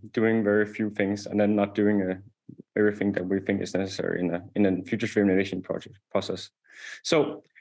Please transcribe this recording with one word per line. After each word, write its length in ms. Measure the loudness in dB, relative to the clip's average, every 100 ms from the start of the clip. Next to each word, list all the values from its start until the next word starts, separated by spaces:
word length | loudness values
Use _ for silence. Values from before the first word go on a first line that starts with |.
| -6
doing 300 | 0 2 4
very 240 | 4 2 2
few 240 | -2 -4
things 360 | 0 -2 -2 -2
and 120 | 2
then 160 | 2
not 200 | 2 2
doing, 280 | 2 2 2
uh, 120 | 0 -4 -10 _ -20 -20 -6 0
everything 360 | 2 2 -2
that 120 | -2
we 140 | -2 -2
think 220 | 0 -2
is 140 | -2
necessary 460 | -4 -4 -4 -4 -2
in 140 | -2
a, 80 | -4 -4 0
in 100 | 2
a 160 | 2
future 220 | -2 -4 0
stream 200 | 2 4
innovation 360 | 4 0 -4
project 340 | -6 -8 -8 -20 _
process. 400 | -4 -4 -8 -12 _ _ -20 -18 -12
So 380 | 0 2 2 -4 -16 _